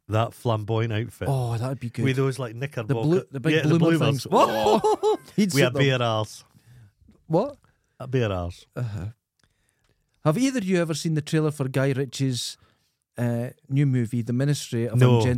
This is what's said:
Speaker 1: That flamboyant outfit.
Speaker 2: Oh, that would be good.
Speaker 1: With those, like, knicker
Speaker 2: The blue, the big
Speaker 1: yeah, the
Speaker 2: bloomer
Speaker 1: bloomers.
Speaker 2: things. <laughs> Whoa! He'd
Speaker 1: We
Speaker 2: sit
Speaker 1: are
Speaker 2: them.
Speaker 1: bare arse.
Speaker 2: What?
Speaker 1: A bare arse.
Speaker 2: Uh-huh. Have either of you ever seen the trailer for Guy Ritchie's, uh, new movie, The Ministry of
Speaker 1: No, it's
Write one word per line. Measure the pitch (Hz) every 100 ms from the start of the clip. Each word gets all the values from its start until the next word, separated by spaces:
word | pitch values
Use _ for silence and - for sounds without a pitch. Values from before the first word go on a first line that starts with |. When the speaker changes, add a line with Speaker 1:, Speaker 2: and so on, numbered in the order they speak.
| -
Speaker 1:
That | 107 117
flamboyant | - 123 110 104 113 113
outfit. | 110 117 - 101
Speaker 2:
Oh, | 135 120 113
that | 127
would | 143
be | 120
good. | 139
Speaker 1:
With | 139 131
those, | 135 131
like, | 120 117
knicker | 143 -
Speaker 2:
The | 104 117
blue, | 147 175 -
the | 135
big | 156 156
Speaker 1:
yeah, |
the | 151 165
Speaker 2:
bloomer | 165 165
Speaker 1:
bloomers. | 120 139
Speaker 2:
things. |
<laughs> | -
Whoa! | 208 - - - - 427 415 427 403 - -
He'd | 208
Speaker 1:
We | 139
Speaker 2:
sit | 127
Speaker 1:
are |
Speaker 2:
them. | 139
Speaker 1:
bare | 139 127
arse. | 120 110 107 - - _ _ - - _ _ _ -
Speaker 2:
What? | 160 277 - _ _ _ -
Speaker 1:
A | 131
bare | 127 110
arse. | 90 87 - - -
Speaker 2:
Uh-huh. | 120 101 107 - _ _ _ _ _ _ _ _ _ _ 151
Have | 180
either | 269 254
of | 185
you | 180
ever | 165
seen | 151 170 151
the |
trailer | 147 156 156
for | 147 131
Guy | 135 139
Ritchie's, | 131 135 - 135 123 - - _ _ _ _ _ -
uh, | 120 117 123 - -
new | 139 143
movie, | 127 117 123
The | 117
Ministry | 123 143 143 - 117 117
of | 120
Speaker 1:
No, | 127 117
it's | 110